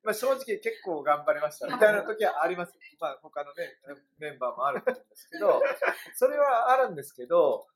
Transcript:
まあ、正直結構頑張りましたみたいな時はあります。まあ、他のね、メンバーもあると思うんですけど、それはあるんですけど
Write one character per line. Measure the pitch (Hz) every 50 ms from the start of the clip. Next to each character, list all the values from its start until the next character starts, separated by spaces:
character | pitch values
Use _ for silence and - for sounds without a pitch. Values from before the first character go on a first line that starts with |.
| _
ま | 214
あ、 | 214
正 | - 247 262 269
直 | 254 - - 208 -
結 | - 226 226 - -
構 | 196 165 147 139
頑 | 147 147 147 147
張 | 156 151
り | 147
ま | 151 151
し | - -
た | -
み | - - 247
た | 214 214
い | 208
な | 208 -
時 | - 220 214 214
は | 185 - 143 156
あ |
り | 170 180
ま | 175 175
す。 | 175 _ _ _ - _ _
ま | 165 151
あ、 | 135 -
他 | _ 156 _ 147 147
の | 143 143
ね、 | 170 170 147 - _ _ 135 143 - _ _ _
メ | _ 151 151
ン | 139 123
バ | 127 123 117
ー |
も | - 127
あ | 143 131
る | -
と | - 254
思 | 247 -
う | _
ん | _
で | _
す | - - _
け | -
ど、 | 330 392 - 151 - - 277 269 - 539 - - - - - -
そ | - 247
れ | 269 294
は | 294 285 277 254 226 240 247
あ | 254
る | 262 254 226
ん | 185
で | 147 135
す | - _
け | - 123
ど | - 165 175 160 139 120 104 - _ _